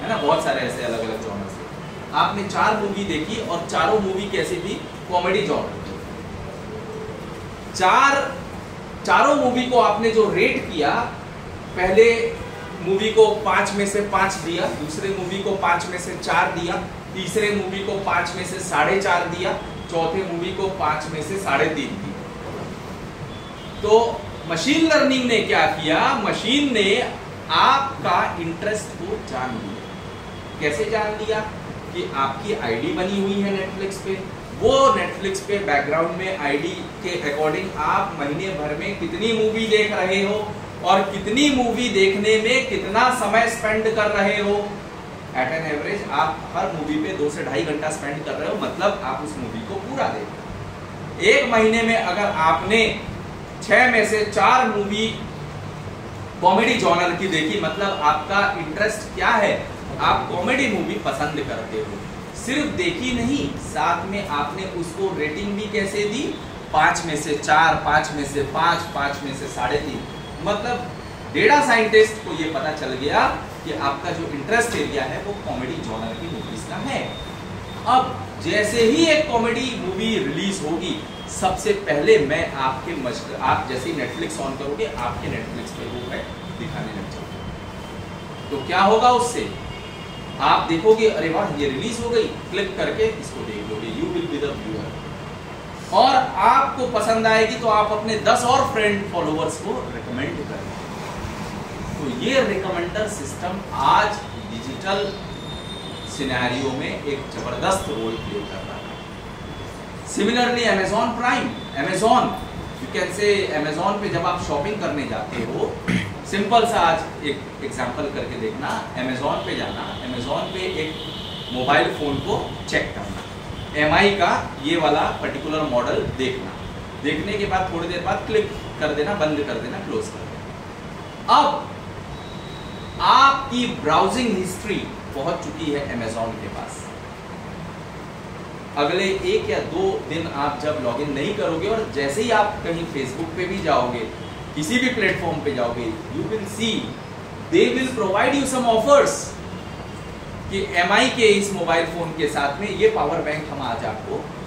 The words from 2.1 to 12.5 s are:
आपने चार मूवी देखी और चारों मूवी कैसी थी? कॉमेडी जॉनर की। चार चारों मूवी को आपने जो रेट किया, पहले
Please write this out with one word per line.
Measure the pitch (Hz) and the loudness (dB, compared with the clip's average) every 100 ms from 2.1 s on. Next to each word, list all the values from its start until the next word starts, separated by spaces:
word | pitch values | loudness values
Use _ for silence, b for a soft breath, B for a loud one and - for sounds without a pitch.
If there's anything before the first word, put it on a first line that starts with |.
आपने | 147 170 202 190 | 2 2 0 -2
चार | 175 196 214 | 0 2 2
मूवी | 202 196 | 0 -2
देखी | 190 151 156 226 | -2 -2 -2 -4
और | - 170 156 | -4 -4 -2
चारों | 160 160 214 | 0 4 4
मूवी | 190 190 202 | 2 -2 -2
कैसी | 175 160 170 | -2 -2 -2
थी? | 196 - - - - | -4 -6 -8 -10 -2
कॉमेडी | 180 180 202 | 0 2 2
जॉनर | - 147 | 2 0
की। | - - - - - - - - - - 214 440 214 - 427 - - - - - - - | -2 -6 -8 -10 -10 -10 -10 -10 -10 -10 -10 -10 -8 -8 -8 -10 -10 -10 -10 -12 -8 2
चार | 185 233 269 277 247 - - - - - - - - | 6 8 8 6 2 -4 -10 -10 -10 -12 -12 -6 4
चारों | 190 233 202 | 6 6 6
मूवी | 247 247 | 4 2
को | 247 240 | 4 6
आपने | 220 214 226 | 6 4 4
जो | 220 196 | 4 4
रेट | 170 247 - - | 4 2 2 -2
किया, | 165 143 - - - - - - - - 185 | 0 2 2 -2 -6 -12 -12 -12 -12 -8 -2
पहले | 185 202 233 233 233 - - | 4 8 8 6 0 -4 -8